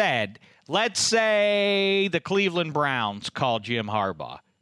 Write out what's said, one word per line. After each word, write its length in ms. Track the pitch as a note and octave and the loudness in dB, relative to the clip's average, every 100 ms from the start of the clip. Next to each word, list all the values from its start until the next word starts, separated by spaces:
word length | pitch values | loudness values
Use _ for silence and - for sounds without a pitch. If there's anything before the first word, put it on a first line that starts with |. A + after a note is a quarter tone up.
said, 380 | G3 B2+ G#2 G#2+ - _ - | 2 0 -2 -8 -20 _ -4
let's 320 | E3+ A#3 F#3 | -2 0 0
say 1080 | - A3+ A3 G#3 G#3 G#3 G3+ G3+ G3 G3 G3 | 0 2 4 4 4 2 2 2 2 2 0
the 80 | E3 | -2
Cleveland 540 | - G3 G3 E3+ E3 | 0 0 2 0 -2
Browns 560 | D3 C#3+ B2+ G#2+ G2+ - | 0 0 0 -2 -4 -10
call 280 | - C3+ A2+ | -2 0 0
Jim 280 | G#2+ A#2+ G#2+ | -2 -4 -2
Harbaugh 540 | G#2+ G2 D#2+ B1+ C2+ - _ | 0 -2 -4 -10 -14 -20 _